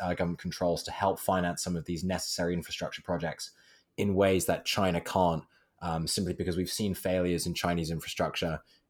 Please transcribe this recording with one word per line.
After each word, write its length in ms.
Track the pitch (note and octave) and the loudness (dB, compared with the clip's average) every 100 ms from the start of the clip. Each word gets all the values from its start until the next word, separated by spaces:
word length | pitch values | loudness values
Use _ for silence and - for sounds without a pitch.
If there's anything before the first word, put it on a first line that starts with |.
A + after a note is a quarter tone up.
uh, 120 | F#2 | -2
government 240 | F2+ F2 F2 | 0 -2 -2
controls 440 | F2+ - F2 E2 | -6 0 0 0
to 60 | - | -4
help 300 | - G2 F#2+ | -2 0 0
finance 420 | - F#2 F2 E2 | 0 2 2 -2
some 140 | F2+ F2 | -2 -4
of 80 | |
these 180 | D#2 E2+ | -4 -4
necessary 520 | F2+ F2+ - - F2 | -2 -2 -2 -2 0
infrastructure 480 | F2 - - - - | -2 -4 -6 -8 -6
projects 480 | - F2 D#2+ D2 - - - - _ - | -4 -4 -4 -6 -12 -16 -20 -20 _ -2
in 160 | G2+ | 2
ways 320 | F#2+ G2 F#2+ - | 6 6 6 2
that 180 | E2+ | 0
China 340 | - - F#2+ E2+ | 0 2 2 2
can't, 460 | - F#2+ F2 D#2+ - _ _ - | 2 4 4 2 -4 _ _ -10
um, 240 | E2+ E2 D#2+ | -4 -2 -2
simply 260 | - F2+ | -2 -2
because 240 | F2+ E2+ F2 | -2 0 0
we've 140 | F2+ | -2
seen 240 | - G#2 | -2 -2
failures 520 | F#2 F#2+ F#2 F2+ E2+ F2 | 0 0 2 2 2 0
in 60 | |
Chinese 380 | E2 F2+ E2+ D#2 | -2 0 0 0
infrastructure 720 | E2 - - E2 - E2+ D#2 - _ | -4 -4 -2 -2 -2 -2 -4 -8 _